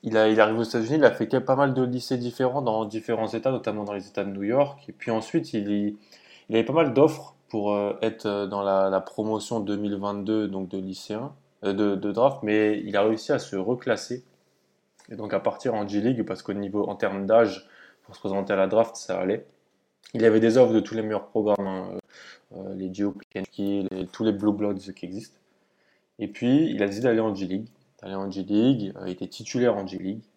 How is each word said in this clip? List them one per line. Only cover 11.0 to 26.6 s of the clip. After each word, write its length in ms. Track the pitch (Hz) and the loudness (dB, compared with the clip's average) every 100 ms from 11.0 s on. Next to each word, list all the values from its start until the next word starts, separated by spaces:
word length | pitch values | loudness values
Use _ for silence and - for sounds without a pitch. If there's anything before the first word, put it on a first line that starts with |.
| - 107 139 - _ _ | -8 -8 -8 -14 _ _
euh, 100 | 98 | -4
de, 220 | 98 104 98 | 0 0 0
de 160 | 104 | -2
draft, 260 | 101 117 - | 2 2 2
mais 380 | 107 107 107 104 | 0 2 2 0
il 160 | 98 101 | -2 0
a 60 | |
réussi 300 | 104 110 - | 2 0 -2
à 60 | 113 | -2
se 180 | - 98 | -2 -4
reclasser 680 | 95 123 - 110 - 127 _ _ _ _ _ _ _ _ - | -2 -2 -2 -2 -2 -10 _ _ _ _ _ _ _ _ -18
et 60 | 104 | -12
donc 180 | 107 | -4
à 60 | 98 | -2
partir 340 | - - 131 | -2 -2 -4
en 120 | 110 104 | -2 -2
G 140 | 101 | 0
League 240 | 110 123 | 0 0
parce 180 | 104 92 | -2 -6
qu'au 120 | - | -6
niveau, 340 | 101 98 104 98 | -6 -4 -2 -2
en 60 | |
termes 320 | 101 101 98 98 | -2 -2 -2 4
d'âge, 420 | 113 110 92 - - - _ | 6 6 0 -14 -20 -20 _
pour 100 | - | -20
se 60 | - | -10
présenter 340 | 101 95 98 | -6 -4 -2
à 20 | 98 | 2
la 120 | 95 | 2
draft, 280 | 107 117 - | 4 2 -2
ça 240 | - 92 | -6 -4
allait. 240 | 92 107 - _ _ _ _ _ - | -2 -2 -6 _ _ _ _ _ -10
Il 100 | - | 2
avait 160 | 113 110 | 6 6
des 160 | 113 117 | 6 6
offres 160 | 120 | 6
de 80 | 113 | 6
tous 140 | 104 | 0
les 80 | 113 | -6
meilleurs 240 | 107 104 - | -4 -4 -2
programmes, 400 | 110 104 101 98 | -2 2 2 0
hein, 240 | 95 95 92 - - - - _ - | -6 -8 -10 -14 -20 -20 -20 _ -14
euh, 180 | 95 | -12
les 140 | 95 92 | -8 -8
Duke, 340 | 95 101 101 - | -2 -2 -4 -12
Kentucky, 580 | 98 95 - 101 101 95 | -10 -10 -6 -2 -2 -2
les, 160 | 95 92 | -6 -8
tous 180 | - | -2
les 80 | 113 | 0
Blue 200 | 101 104 | 2 0
Bloods 400 | 104 104 98 98 90 | 0 -2 -4 -10 -14
qui 80 | |
existent. 320 | 87 98 110 _ _ _ _ _ _ _ _ - | -12 -12 -14 _ _ _ _ _ _ _ _ -10
Et 80 | 107 | -10
puis, 440 | - 120 139 | -4 2 4